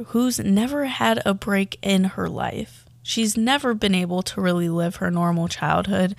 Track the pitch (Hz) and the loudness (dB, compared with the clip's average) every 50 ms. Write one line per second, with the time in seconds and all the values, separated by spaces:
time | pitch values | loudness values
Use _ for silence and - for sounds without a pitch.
0 | 226 - - 233 254 254 240 - - 196 196 202 233 262 285 294 285 262 247 - | -12 -2 0 0 2 2 0 -2 0 2 2 2 2 0 -2 -2 -2 -2 -2 0
1 | 233 226 226 226 - 202 196 196 - 208 202 196 196 196 - - - 196 196 190 | 2 2 2 2 0 0 -2 0 -2 0 0 0 0 -2 -4 -6 0 2 4 4
2 | 190 190 - 196 180 170 - - - - - - 220 - - - - - - - | 4 2 0 -2 -4 -4 -4 -4 -6 -4 -4 -6 -10 -10 -12 -20 -20 -20 -20 -16
3 | - - - 226 226 208 - 226 220 254 277 285 277 247 226 214 220 196 185 185 | -8 -6 -2 -2 0 0 0 0 2 2 0 0 0 -2 -2 0 0 2 2 2
4 | 180 175 180 185 185 - - 196 190 180 175 175 170 165 165 170 170 175 180 - | 0 0 -2 -2 -2 -4 -4 0 0 2 2 2 0 0 0 0 -2 -2 -2 -2
5 | 180 175 175 170 175 170 170 165 170 175 - - 156 156 156 175 185 196 202 185 | -2 0 0 2 2 2 2 2 0 -2 -4 -4 0 0 0 0 0 0 0 2
6 | 185 180 202 | 2 0 -2